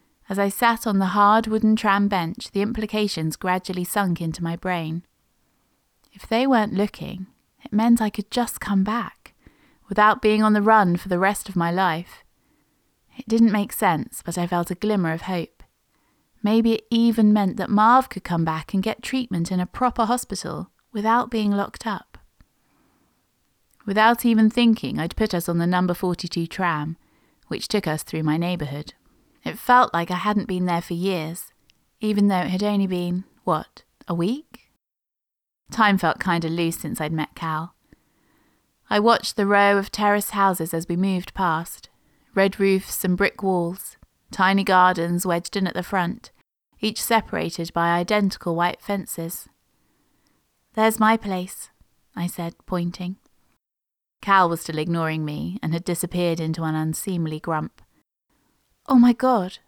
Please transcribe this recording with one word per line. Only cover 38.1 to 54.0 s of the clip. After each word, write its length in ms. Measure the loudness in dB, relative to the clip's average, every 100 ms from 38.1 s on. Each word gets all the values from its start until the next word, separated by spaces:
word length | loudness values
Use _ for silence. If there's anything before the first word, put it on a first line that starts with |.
| _ _ _ _ _ _ _ _
I 120 | 2
watched 360 | 4 2 0 -2
the 100 | 2
row 300 | 4 6 4
of 140 | 0
terrace 400 | -2 2 2 0
houses 420 | 0 0 0 -2
as 140 | -4 -4
we 80 | -2
moved 380 | 0 -2 -4
past, 540 | -2 0 0 -4 -14 -20 _ _ _ _
red 260 | 0 0 2
roofs 440 | 2 2 -2 -6
and 120 | -2 0
brick 260 | 0 -2
walls, 540 | -2 0 -2 -6 -14 -20 _ _ _
Tiny 340 | 0 2 2
gardens 600 | 4 6 6 4 0 -2
wedged 320 | 0 -2 -4 -4
in 100 | -2
at 80 |
the 80 | -4
front, 480 | -4 -2 -2 -6 -14 _ _ _ _ _
each 220 | -6 -6
separated 720 | 0 0 0 -6 -6 -6 -8
by 180 | -2 0
identical 640 | 0 0 0 0 -2 -4
white 260 | -2 -2 -4
fences. 680 | -6 -6 -6 -10 -10 -10 -18 _ _ _ _ _ _ _ _ _ _ _ _
"There's 260 | 0 0 2
my 160 | 2 0
place," 540 | -2 -6 -8 -12 -20 _ _ _ _
I 120 | -8 -8
said, 280 | -6 -10 -10 -6
pointing. 500 | -4 -4 -6 -10 -12 _ _ _ _ _ _ _ _